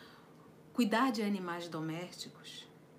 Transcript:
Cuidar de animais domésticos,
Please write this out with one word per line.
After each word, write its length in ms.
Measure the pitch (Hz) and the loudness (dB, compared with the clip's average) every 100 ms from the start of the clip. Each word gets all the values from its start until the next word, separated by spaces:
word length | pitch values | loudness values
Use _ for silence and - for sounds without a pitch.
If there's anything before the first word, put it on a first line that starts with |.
| - - - - - - - | -20 -20 -20 -20 -20 -20 -4
Cuidar 380 | - 214 220 269 | 2 4 6 4
de 100 | 220 | 4
animais 460 | 208 196 180 175 170 | 2 0 0 -4 -4
domésticos, 1000 | 165 160 165 180 - - - - - - - - | -4 -2 -4 -6 -10 -14 -14 -14 -14 -16 -20 -20